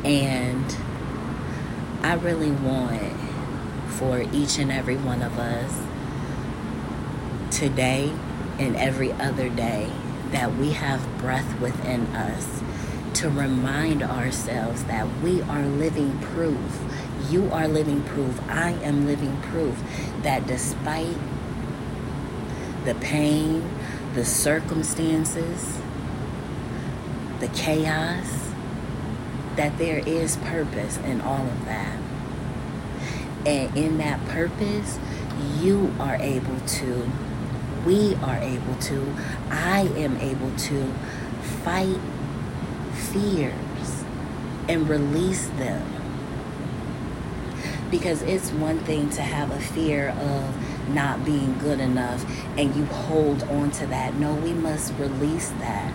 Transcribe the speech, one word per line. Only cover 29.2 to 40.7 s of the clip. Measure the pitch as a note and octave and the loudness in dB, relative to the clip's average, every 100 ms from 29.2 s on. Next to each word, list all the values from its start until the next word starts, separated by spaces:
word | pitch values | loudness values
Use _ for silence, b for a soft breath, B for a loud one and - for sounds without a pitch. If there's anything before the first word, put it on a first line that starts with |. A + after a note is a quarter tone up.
| - - - - | -6 -6 -4 0
that | D3 D3+ | 0 2
there | E3 D3+ | 2 2
is | - D#3+ D#3+ - | 2 2 2 0
purpose | C#3+ D#3+ D3+ - G#2+ - | -2 0 -2 -2 -4 -4
in | - A#2+ | -2 -2
all | - C3+ C3 | 0 0 0
of | B2 - | -2 -2
that. | A2 G2+ - - - - - - - - - - - B B B - D3 | -2 -2 -4 -4 -4 -4 -4 -4 -4 -4 -6 -6 -4 B B B -2 2
And | C#3+ C3 C#3 | 2 2 2
in | D#3 D#3 | 2 2
that | D3+ C#3+ - | 2 0 -2
purpose, | E3 E3+ - G#3 G#3 G3 - B B B - C#3+ C#3+ | 0 0 0 0 0 -2 -4 B B B -2 0 2
you | F3+ G3+ F#3 - | 6 6 4 2
are | C#3 B2 | 0 0
able | C#3 C3 B2+ C3 | 2 0 0 -2
to, | - - C3 B2 A#2 A#2 - - - - - - E3+ | -2 -2 0 0 0 -2 -2 -2 -2 -2 -2 0 6
we | G3 G#3 E3+ | 6 6 4
are | C#3 B2 | 2 0
able | B2 B2+ B2+ B2+ | 0 0 -2 -2
to, | - C#3 C#3 C#3+ B B - | 0 0 0 -2 B B -2
I | D3+ E3+ G3 F#3+ - | 0 4 4 4 2
am | D3+ A#2+ | 0 2
able | C3+ C3+ C3 - | 0 0 -2 -2
to | - | 0